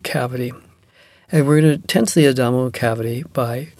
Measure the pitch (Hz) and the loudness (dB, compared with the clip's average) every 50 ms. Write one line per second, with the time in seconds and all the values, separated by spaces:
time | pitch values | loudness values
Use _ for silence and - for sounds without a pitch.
0 | - - - 143 127 123 127 127 123 123 120 - - _ _ _ _ _ _ _ | -12 -8 -6 -6 -6 -6 -6 -8 -8 -10 -10 -14 -20 _ _ _ _ _ _ _
1 | _ _ _ _ _ _ - 156 139 139 151 151 156 156 147 - - - - 190 | _ _ _ _ _ _ 0 0 2 4 4 4 6 4 2 2 -2 -2 0 0
2 | 226 202 - 175 151 139 131 127 127 120 127 127 127 127 120 - 120 117 113 113 | 0 2 2 4 4 4 4 2 0 0 0 0 -2 -4 -4 -4 -4 -2 -2 -4
3 | 113 117 117 123 160 - - 139 123 117 123 127 147 160 - _ | -4 -6 -6 -8 -10 -8 -6 -6 -6 -4 -6 -8 -10 -14 -16 _